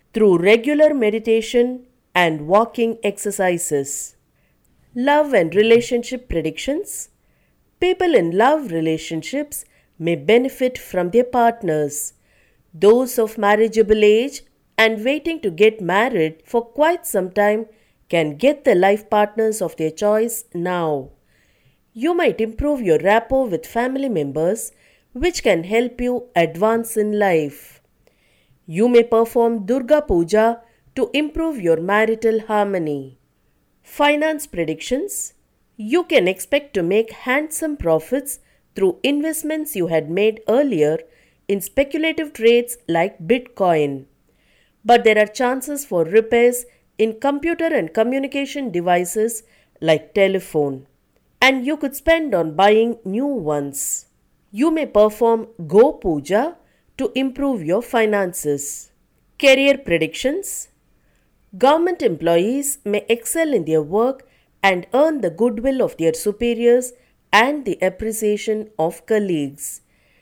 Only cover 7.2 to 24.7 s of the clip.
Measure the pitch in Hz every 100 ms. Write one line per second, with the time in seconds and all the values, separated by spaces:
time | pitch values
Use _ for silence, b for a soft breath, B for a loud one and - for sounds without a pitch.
7.2 | _ _ _ _ _ - 359 370 359 262
8.2 | 170 185 240 311 254 165 160 160 - 160
9.2 | - 277 294 - - _ _ - 165 165
10.2 | 147 233 262 - 254 254 - 180 180 226
11.2 | 247 247 233 233 180 156 147 - - _
12.2 | _ _ _ _ _ 160 196 240 254 247
13.2 | 220 220 202 214 220 220 208 214 208 214
14.2 | 277 - - _ _ - 220 214 233 294
15.2 | 330 320 202 160 214 220 175 190 247 214
16.2 | 160 156 - 233 233 - 311 339 - 202
17.2 | 185 196 208 220 220 b b b - 165
18.2 | 156 147 262 294 - 185 196 208 - 214
19.2 | 208 220 220 214 180 - 160 160 208 214
20.2 | 226 - - 175 175 180 165 143 131 _
21.2 | _ _ _ _ _ _ _ 226 294 349
22.2 | 294 180 220 220 294 285 202 151 175 220
23.2 | 233 262 247 165 - 233 247 269 277 185
24.2 | 143 143 165 226 -